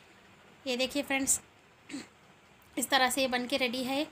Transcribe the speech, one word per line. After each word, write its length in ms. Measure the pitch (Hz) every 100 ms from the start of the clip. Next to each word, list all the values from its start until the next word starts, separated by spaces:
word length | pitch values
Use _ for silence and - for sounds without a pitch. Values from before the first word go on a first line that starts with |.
| - - - - - - 269
ये 100 | 247
देखिए 260 | 254 285
फ्रेंड्स, 380 | 269 269 269 - - - - - - 285 - - - - - - - -
इस 120 | -
तरह 220 | 277 254
से 100 | 262
ये 80 | 262
बन 180 | 247 247
के 100 | 269
रेडी 260 | 254 254
है। 220 | 254 269 320